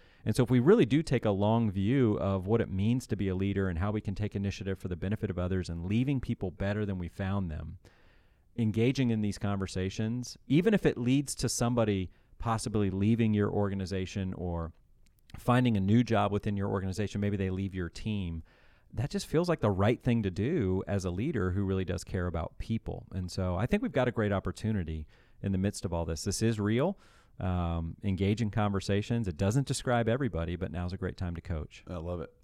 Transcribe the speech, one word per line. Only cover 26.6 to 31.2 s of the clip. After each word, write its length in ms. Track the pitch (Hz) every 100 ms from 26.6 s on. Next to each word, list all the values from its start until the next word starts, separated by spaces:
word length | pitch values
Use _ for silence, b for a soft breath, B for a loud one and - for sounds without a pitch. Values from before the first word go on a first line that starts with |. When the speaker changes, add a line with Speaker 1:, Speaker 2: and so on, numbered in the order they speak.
| 104 113 165 202 b b b -
Speaker 1:
um, 560 | 95 90 85 85 82 -
engage 400 | 101 92 98 104
in 80 | 110
conversations. 800 | 110 104 98 - 101 104 117 104
It 80 | 76
doesn't 300 | 98 127 135
describe 420 | 135 - 120 113
everybody, 480 | 123 131 82 82 87
but 160 | 95
now's 200 | 82 87
a 40 | 95
great 200 | 92
time 180 | -